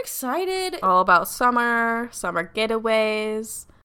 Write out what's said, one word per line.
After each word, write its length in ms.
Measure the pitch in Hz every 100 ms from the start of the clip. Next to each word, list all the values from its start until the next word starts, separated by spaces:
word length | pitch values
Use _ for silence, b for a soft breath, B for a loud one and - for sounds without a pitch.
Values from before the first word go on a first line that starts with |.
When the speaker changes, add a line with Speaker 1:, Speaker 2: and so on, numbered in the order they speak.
Speaker 1:
excited. 760 | 508 - 262 294 370 381 370 -
Speaker 2:
All 200 | 190 185
about 260 | 185 175 185
summer, 800 | - 247 240 240 233 233 233 240
summer 400 | - 185 175 175 -
getaways. 1080 | 220 226 226 220 220 214 214 214 220 - - -